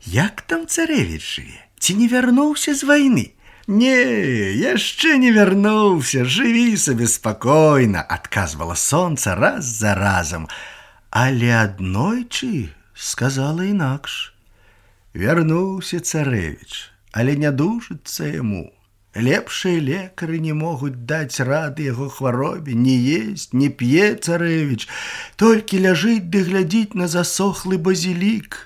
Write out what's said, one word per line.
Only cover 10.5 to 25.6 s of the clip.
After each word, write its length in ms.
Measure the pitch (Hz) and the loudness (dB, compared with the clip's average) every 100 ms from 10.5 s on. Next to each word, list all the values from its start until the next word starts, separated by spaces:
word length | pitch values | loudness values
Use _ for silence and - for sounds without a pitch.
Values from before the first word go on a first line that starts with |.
| - - - - _ _ - | -14 -18 -20 -20 _ _ -2
Але 320 | 127 131 120 117 | 0 0 2 2
аднойчы 1200 | 107 95 92 95 156 240 240 - 262 190 92 73 _ | 2 -2 -4 -2 -2 -4 -6 -8 -4 -4 -6 -12 _
сказала 720 | - - - 123 135 135 160 | -14 -10 -4 -4 -2 -4 -2
інакш: 720 | 190 202 143 135 - - - _ _ _ _ _ _ _ _ - | -2 0 -2 -4 -8 -10 -12 _ _ _ _ _ _ _ _ -6
"Вярнуўся 880 | 98 165 160 160 190 190 165 175 | 0 2 2 0 -2 -6 -6 -6
царэвіч, 880 | - 160 143 120 82 71 - - - _ _ - | -4 -4 -2 -2 -4 -8 -16 -18 -18 _ _ -2
але 240 | 123 143 | 0 0
не 160 | 151 131 | 0 0
дужыцца 720 | 160 233 233 151 - - 156 | -2 -2 -8 -16 -12 -8 -6
яму. 400 | 156 120 98 - _ _ _ _ - | -4 -4 -6 -8 _ _ _ _ -4
Лепшыя 640 | 120 151 - - 190 175 | 0 0 -2 -6 -2 -2
лекары 640 | 143 170 185 - 165 165 | -2 -4 -8 -10 -6 -4
не 80 | 160 | -4
могуць 560 | 151 160 156 143 127 120 | -4 -4 -4 -6 -8 -6
даць 320 | 156 147 - | -6 -4 -4
рады 480 | 127 139 156 135 147 | -2 -2 -2 -6 -6
яго 240 | 120 139 | -6 -8
хваробе, 640 | - 135 123 147 185 151 117 | -4 -2 -2 -2 -6 -4 2
не 240 | 127 131 | 4 4
есць, 560 | 123 165 220 196 - 127 | 2 0 -4 -8 -4 0
не 160 | 139 | 0
п'е 480 | - 120 151 208 214 | 0 2 4 4 0
царэвіч, 720 | - 170 170 165 151 117 - - - - - - | -2 0 0 0 -2 -4 -6 -12 -12 -12 -16 2
толькі 400 | 220 220 | 4 4